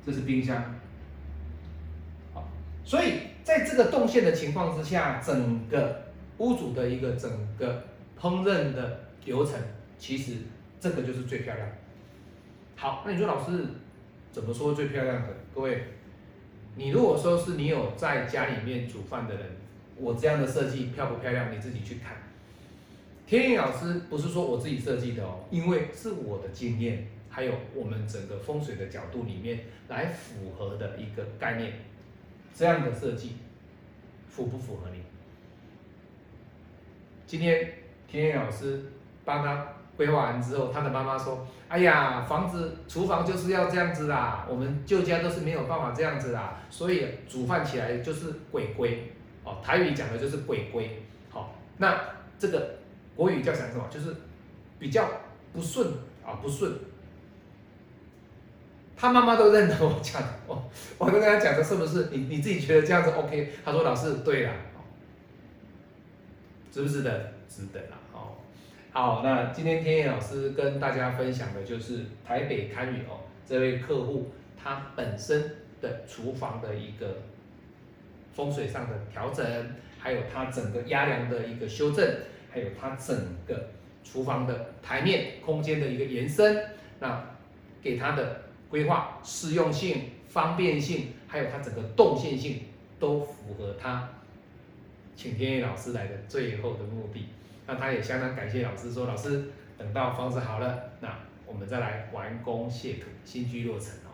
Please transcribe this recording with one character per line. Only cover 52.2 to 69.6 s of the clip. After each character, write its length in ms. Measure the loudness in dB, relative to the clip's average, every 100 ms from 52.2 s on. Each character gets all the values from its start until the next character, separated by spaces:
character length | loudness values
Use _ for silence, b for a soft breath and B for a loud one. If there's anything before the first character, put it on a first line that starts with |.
| -16 -4
这 120 | 0
个 300 | 0 -2 -8 -16 -20 -18
国 160 | 2 4
语 100 | 4
叫 120 | 2
讲 180 | 0 -2
什 80 | -6
么？ 80 | -6
就 120 | -6
是 120 | -8 -8 -14 -20 -20 -20 -20 -10
比 100 | 2
较 180 | 4 4 -2 -10 -18 -12
不 80 | -8
顺 260 | -4 0 0 0 -10 -14 -10
啊， 80 | -6
不 60 | -4
顺。 240 | -2 -2 -2 -10 -16 -20 -20 -20 -20 -20 -20 -20 -20 -20 -20 -20 -20 -20 -20 -20 -20 -20 -20 -20 2
他 160 | 8
妈 120 | 10
妈 120 | 10 12
都 160 | 12
认 160 | 12 8
得 180 | 8 6
我 140 | 4
讲 180 | -2 -2
的， 80 | -4 -6 -8
我， 160 | -8 -8 B B B
我 80 | 6
都 140 | 8
跟 20 |
他 160 | 8 8
讲 160 | 8
说 80 | 6
：“是 140 | 4 4
不 100 | 4
是？ 220 | 2 2
你， 160 | 0 -2
你 100 | 0
自 100 | 0
己 100 | 0
觉 220 | 8 8
得 40 |
这 80 | 10
样 120 | 6
子 60 | 6
OK？” 420 | 4 0 0 -2 B
他 60 | 0
说 120 | 4
：“老 100 | 4
师， 200 | 4 0 2
对 180 | 2 4
啦。” 100 | 2 -2 -10 -16 -18 -18 -20 -20 -20 -20 -20 -20 -20 -20 -20 -20 -20 -20 -20 -20 -20 -20 -14
值 100 | -4
不 60 | -2
值 140 | 0
得？ 300 | 0 -2 -4 -12 -18
值 180 | -12 -10
得 80 | -10 -12
啦。 100 | -16 -16
哦， 220 | -16 -16 -16 -18 B B B B
好， 300 | 2 4 4
那 220 | 4 4 2
今 180 | 0